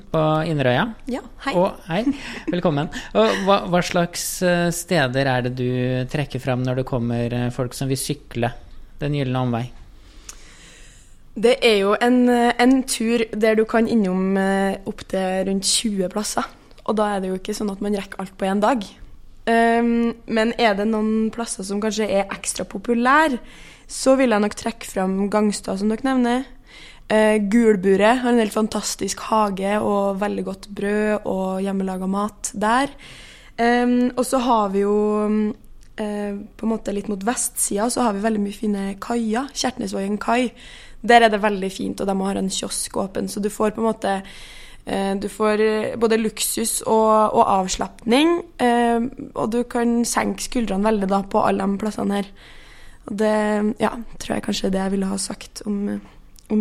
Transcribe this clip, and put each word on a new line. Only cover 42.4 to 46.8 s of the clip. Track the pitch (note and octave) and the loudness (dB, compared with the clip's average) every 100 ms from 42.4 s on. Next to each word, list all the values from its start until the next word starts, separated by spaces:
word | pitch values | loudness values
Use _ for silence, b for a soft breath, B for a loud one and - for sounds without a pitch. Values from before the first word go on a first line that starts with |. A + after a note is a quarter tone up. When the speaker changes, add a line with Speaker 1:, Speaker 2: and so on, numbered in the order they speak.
| F#3+ | -4
Speaker 2:
kiosk | - F#3+ - - - | -4 -6 -6 -4 -4
åpen, | G3 G3+ F#3+ | -4 -4 -4
så | G#3 | -4
du | G3+ | -4
får | G#3 G#3+ G#3 | -2 -2 0
på | |
en | A3+ | -2
måte, | A3 G3 G3 F#3+ B B B B B - | 0 -2 -4 -6 B B B B B -6
eh, | G3 G3 G3 | -4 -2 -2
du | G3+ | -6
får, | - G#3+ G#3+ | -2 0 2
eh, | A3 G#3+ G#3+ A3+ | 2 0 -4 0
både | A3+ A3+ | 2 2
luksus | A3 - - - A3+ - | 0 -2 -4 -2 -2 -2